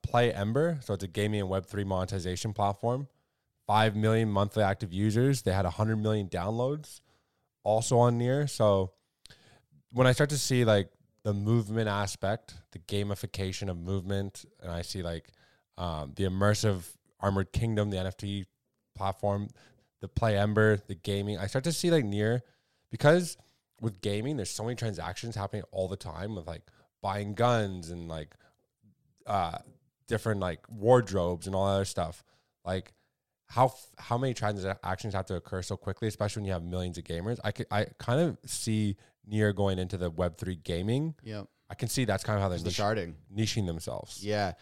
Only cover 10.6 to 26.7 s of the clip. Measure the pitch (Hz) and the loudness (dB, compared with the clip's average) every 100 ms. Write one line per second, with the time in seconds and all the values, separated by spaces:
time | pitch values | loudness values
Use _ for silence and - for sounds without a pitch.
10.6 | 113 104 95 _ _ _ 107 101 104 117 | 6 6 4 _ _ _ -2 0 2 2
11.6 | 104 113 107 101 98 - 98 117 - - | 2 0 0 0 -2 -2 -4 -4 -8 -20
12.6 | - 85 - 101 101 101 98 - 95 95 | -20 -18 -6 -4 -2 -4 -6 -6 -6 -4
13.6 | 98 85 85 98 92 98 98 - - _ | -6 -6 -4 -4 -2 -4 -4 -10 -20 _
14.6 | 85 85 85 98 85 82 - _ _ _ | -8 -6 -6 -6 -6 -6 -10 _ _ _
15.6 | _ - 90 78 71 - 95 95 101 104 | _ -8 -6 -4 -8 -2 0 2 2 4
16.6 | 110 92 87 - _ _ 101 98 92 - | 2 0 -6 -18 _ _ 0 0 0 -2
17.6 | 113 107 104 95 92 - 101 101 95 _ | 0 0 0 -2 -4 -6 -6 -6 -8 _
18.6 | _ _ _ - 98 - 104 101 101 - | _ _ _ -6 -4 -2 -2 -2 -4 -12
19.6 | - _ _ _ 98 - 113 101 104 107 | -20 _ _ _ -10 0 2 4 4 6
20.6 | 107 101 - 87 - 101 101 101 98 131 | 6 4 0 -8 -2 -2 -2 -4 -4 -2
21.6 | 160 160 175 165 107 101 107 123 - _ | -2 0 2 2 2 0 2 0 -4 _
22.6 | _ _ _ 113 147 175 170 - _ _ | _ _ _ 4 6 6 2 -10 _ _
23.6 | _ _ 113 95 107 104 127 147 113 - | _ _ -6 -4 -4 -2 -2 -4 -6 -6
24.6 | 113 123 113 85 82 92 117 107 98 107 | -6 -4 -6 -4 -8 -8 -8 -6 -6 -6
25.6 | - 95 92 95 - 80 101 101 80 82 | -6 -4 -4 -4 -8 -10 -8 -8 -10 -12
26.6 | - | -16